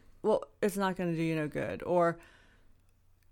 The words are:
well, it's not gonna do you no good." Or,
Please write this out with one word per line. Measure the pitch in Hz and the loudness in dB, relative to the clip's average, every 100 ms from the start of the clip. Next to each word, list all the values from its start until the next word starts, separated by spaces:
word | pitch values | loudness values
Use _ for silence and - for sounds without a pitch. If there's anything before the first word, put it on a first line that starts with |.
| - - | -20 -6
well, | 208 214 - - | 0 0 -2 -4
it's | 208 196 | -2 0
not | 190 180 | -2 -2
gonna | 175 165 | -2 0
do | |
you | 165 | 0
no | 160 151 | 0 -2
good." | 147 - 90 | -4 -6 -6
Or, | - 175 170 165 - - - _ _ - _ _ _ _ _ | 0 4 4 0 -12 -20 -20 _ _ -20 _ _ _ _ _